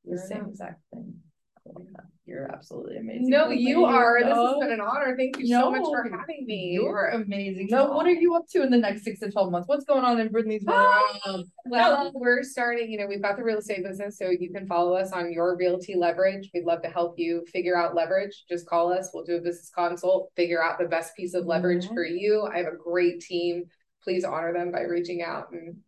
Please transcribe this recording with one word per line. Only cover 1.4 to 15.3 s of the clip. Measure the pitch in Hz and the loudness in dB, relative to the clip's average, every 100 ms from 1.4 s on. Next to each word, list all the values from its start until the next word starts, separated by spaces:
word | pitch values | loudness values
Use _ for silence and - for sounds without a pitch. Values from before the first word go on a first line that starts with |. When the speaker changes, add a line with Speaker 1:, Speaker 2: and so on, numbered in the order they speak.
| _ _ | _ _
Speaker 1:
I | - - | -20 -20
love | 185 | -20
that. | - - _ | -20 -20 _
You're | - - - | -16 -12 -12
absolutely | - - - - 220 | -12 -14 -14 -12 -10
amazing. | 220 233 254 | -8 -2 4
Speaker 2:
No, | 285 320 | 4 4
Speaker 1:
Thank | 247 | 2
Speaker 2:
you | 254 320 | 2 6
are. | 320 269 233 240 | 6 6 6 6
This | 233 | 4
has | |
Speaker 1:
No. | 233 240 285 | 4 2 2
Speaker 2:
been | 262 | 0
an | 220 | -2
honor. | 208 277 269 254 | -2 -2 -2 0
Thank | 262 - | -2 -2
you | 240 | 2
so | 240 269 | 4 4
much | 403 | 2
for | 339 277 | 0 -2
Speaker 1:
No. | 233 185 | -4 -8
Speaker 2:
having | - 294 | -10 -10
me. | 247 202 180 | -8 -6 -2
Speaker 1:
You're | 185 254 202 196 | -2 0 0 0
amazing. | 233 202 196 196 185 196 | -2 -4 -4 -6 -6 0
So | 247 285 | 4 4
Speaker 2:
Aw. | |
Speaker 1:
what | 285 349 | 4 4
are | |
you | 339 339 | 4 4
up | 339 330 | 2 0
to | 370 | 0
in | 262 | 4
the | 247 | 4
next | 214 208 | 4 -4
six | 226 196 | -8 -6
to | 208 | -4
twelve | 208 185 | 0 0
months? | 175 180 | 0 0
What's | 285 | -2
going | 277 269 | 2 2
on | 247 233 | 4 2
in | 220 | 0
Brittany's | 220 220 214 | 0 -2 -2
world? | 202 480 | 2 6
Speaker 2:
Ah, | 508 508 508 - 196 190 - - | 6 6 4 -2 -6 -6 -8 -14
well, | 254 240 233 285 | -2 4 4 4
Speaker 1:
Tell | 277 | 0
us. | |
Speaker 2:
we're | 269 240 254 | -2 2 2
starting, | - - 240 240 226 | -2 -4 -2 -2 -4
you | 214 | -6
know, | |
we've | 202 202 | -6 -2
got | 202 202 | -2 -2
the | |
real | 226 214 | -2 -2
estate | 208 196 | -4 -6
business, | 190 190 202 202 | -6 -8 -10 -6
so | 185 | -2
you | 180 175 | -2 -2
can | 196 | -8
follow | 190 175 175 | -2 0 2
us | 185 190 | 2 0
on | 185 170 | -4 -4